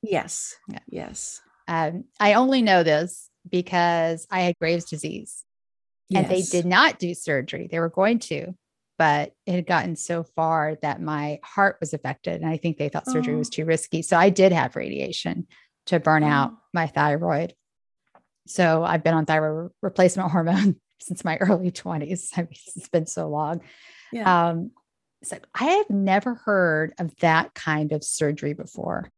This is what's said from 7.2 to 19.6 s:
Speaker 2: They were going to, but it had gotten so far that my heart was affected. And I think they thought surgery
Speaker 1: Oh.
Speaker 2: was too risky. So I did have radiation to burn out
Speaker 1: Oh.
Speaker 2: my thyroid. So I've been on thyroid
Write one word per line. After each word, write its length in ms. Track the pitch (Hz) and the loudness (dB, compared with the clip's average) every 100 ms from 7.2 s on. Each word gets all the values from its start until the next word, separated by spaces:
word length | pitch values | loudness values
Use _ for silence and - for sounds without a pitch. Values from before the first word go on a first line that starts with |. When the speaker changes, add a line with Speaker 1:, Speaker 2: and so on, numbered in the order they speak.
| - 139 135 - 175 | -2 -2 -2 -10 -8
Speaker 2:
They 80 | 165 | -4
were 100 | 165 | -2
going 300 | 165 196 233 - | 2 2 2 -2
to, 240 | 147 180 180 _ _ _ _ | -8 -8 -14 _ _ _ _
but 340 | 160 147 147 _ - | 2 2 -2 _ -6
it 60 | |
had 140 | 180 165 | -4 0
gotten 300 | 175 175 165 | 0 0 -6
so 280 | - 170 | -6 -6
far 520 | 165 - 160 160 151 156 | -6 -2 0 0 -2 -4
that 180 | 151 139 | -6 -6
my 380 | 156 151 147 147 | -6 -6 -6 -8
heart 360 | - - 196 - | -8 2 2 2
was 140 | 160 | -8
affected. 460 | 151 139 135 - 165 | -6 -8 -8 -8 -6
And 80 | 160 | -4
I 60 | 160 | -4
think 180 | 170 156 | -4 -4
they 120 | 147 | -4
thought 180 | 151 202 | -4 -4
surgery 260 | 254 151 | -4 -2
Speaker 1:
Oh. 40 | 151 | -4
Speaker 2:
was 100 | 151 | -4
too 160 | - | -6
risky. 380 | 160 160 - 160 | -2 -2 0 -6
So 140 | 170 170 | 2 6
I 100 | 190 | 6
did 240 | 190 190 | 6 6
have 240 | 170 135 - | 6 0 -4
radiation 680 | - 69 67 - - 175 - _ _ _ - | -8 -6 -6 -6 -6 -6 -8 _ _ _ -2
to 120 | 170 | 0
burn 220 | 160 156 | 4 4
out 260 | 151 147 139 | 4 4 2
Speaker 1:
Oh. 60 | - _ | -4 _
Speaker 2:
my 120 | 175 160 | -4 -4
thyroid. 640 | - 147 147 170 139 170 _ _ _ _ _ _ _ _ _ _ | 0 0 0 0 -2 -4 _ _ _ _ _ _ _ _ _ _
So 340 | - 175 160 | 2 4 4
I've 220 | 170 170 | 2 0
been 100 | 165 | 2
on 100 | 165 | 2
thyroid 400 | 156 156 156 156 | 2 2 2 -4